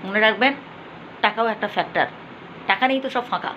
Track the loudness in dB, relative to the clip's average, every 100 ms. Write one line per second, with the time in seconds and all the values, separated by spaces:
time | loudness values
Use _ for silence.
0 | 0 4 4 6 2 2 -8 -16 -16 -16
1 | -16 0 0 2 0 2 -2 0 0 2
2 | 0 0 -16 -16 -16 -14 0 2 4 2
3 | 0 -2 -2 -2 -2